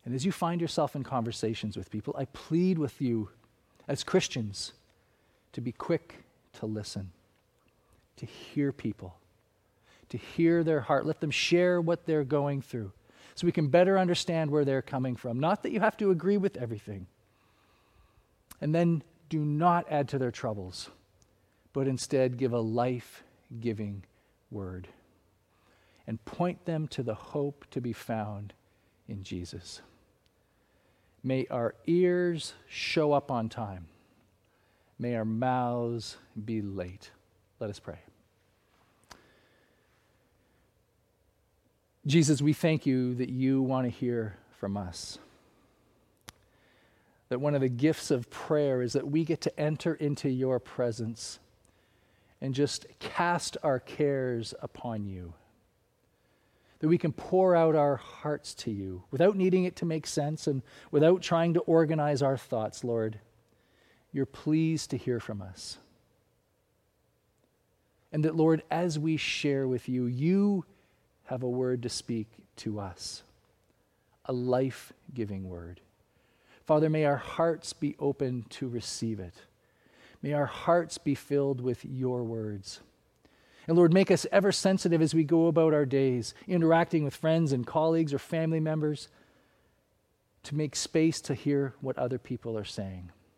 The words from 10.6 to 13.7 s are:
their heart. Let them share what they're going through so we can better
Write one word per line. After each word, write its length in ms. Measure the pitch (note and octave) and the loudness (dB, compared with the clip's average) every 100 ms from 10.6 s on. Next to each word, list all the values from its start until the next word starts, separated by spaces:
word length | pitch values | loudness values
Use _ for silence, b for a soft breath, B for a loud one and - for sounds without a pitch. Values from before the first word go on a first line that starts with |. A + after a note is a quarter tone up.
their 180 | D#3+ D#3 | 4 0
heart. 240 | A#2+ C#3 - | 2 2 2
Let 160 | D#3 | -2
them 100 | D#3 | -2
share 480 | - - F3 F3+ F3 | -2 2 4 4 4
what 260 | E3 E3+ - | 2 -2 0
they're 180 | D#3 C3+ | 0 2
going 360 | D3 C#3+ C#3 | 0 0 -4
through 300 | - B2 G2+ - B B B - | -6 -8 -8 -12 B B B -2
so 100 | F3 | 0
we 60 | |
can 180 | F3 | 2
better 280 | D3 | 4